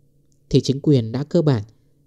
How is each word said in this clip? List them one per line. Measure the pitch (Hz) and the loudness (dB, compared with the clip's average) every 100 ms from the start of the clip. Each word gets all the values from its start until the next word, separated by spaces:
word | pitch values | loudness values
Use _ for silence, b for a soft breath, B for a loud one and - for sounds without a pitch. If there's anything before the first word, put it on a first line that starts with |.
| _ _ _ _ _ | _ _ _ _ _
thì | 143 | 0
chính | - 139 | 0 -2
quyền | 160 139 110 | 0 0 0
đã | 123 | -6
cơ | 147 175 | -2 0
bản | 156 123 104 _ _ _ | 2 0 -4 _ _ _